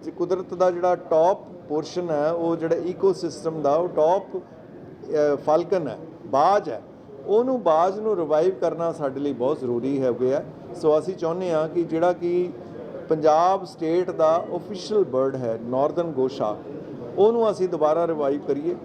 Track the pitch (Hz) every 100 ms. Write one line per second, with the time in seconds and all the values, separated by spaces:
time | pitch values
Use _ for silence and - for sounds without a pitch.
0 | 160 160 170 185 185 175 185 175 180 175
1 | 175 160 165 208 - - - 147 151 180
2 | 175 151 147 170 170 170 165 165 160 180
3 | 190 185 165 143 160 160 143 147 175 -
4 | 156 190 196 190 - - - - - -
5 | - 156 147 143 156 156 165 190 147 101
6 | - - 120 131 160 202 165 110 - -
7 | - - - 208 254 262 180 156 180 196
8 | 214 202 156 151 175 185 170 156 165 160
9 | 143 131 143 139 123 156 127 120 127 139
10 | 131 113 127 139 - - - - 156 151
11 | 151 185 160 170 185 156 156 160 165 160
12 | 175 175 175 180 180 - - - - -
13 | - 160 151 156 175 196 175 - 160 170
14 | 180 160 160 165 - 175 - 202 - 214
15 | 180 127 135 135 123 113 117 127 147 170
16 | 170 135 131 - 110 101 - - - -
17 | - - 208 233 220 190 185 170 151 156
18 | 170 160 143 143 - 139 156 180